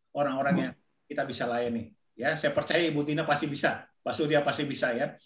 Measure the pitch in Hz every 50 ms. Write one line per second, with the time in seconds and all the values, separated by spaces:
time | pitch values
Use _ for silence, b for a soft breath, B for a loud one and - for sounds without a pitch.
0 | _ _ - 143 143 139 131 135 135 165 180 - 131 - - - _ _ _ _
1 | _ - - - 135 131 120 - 127 120 120 120 120 120 117 113 98 - - _
2 | _ _ _ - 117 147 156 151 - 147 139 151 143 - 151 170 175 160 151 147
3 | 147 147 151 156 156 151 147 - 160 147 143 - - 151 - - - - _ _
4 | - - 117 - 165 147 151 143 143 143 - - 147 143 131 - 151 127 117 117
5 | 110 - - b b